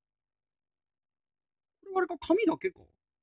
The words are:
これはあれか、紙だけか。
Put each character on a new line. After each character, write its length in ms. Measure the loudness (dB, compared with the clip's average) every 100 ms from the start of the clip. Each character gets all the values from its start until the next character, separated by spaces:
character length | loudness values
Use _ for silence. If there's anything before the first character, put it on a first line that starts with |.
| _ _ _ _ _ _ _ _ _ _ _ _ _ _ _ _ _ _
こ 60 | -4
れ 60 |
は 60 | -2
あ 20 |
れ 40 | -2
か、 80 | -4
紙 300 | 0 2 2
だ 100 | 0
け 140 | -6
か。 100 | -8 -18 _ _ _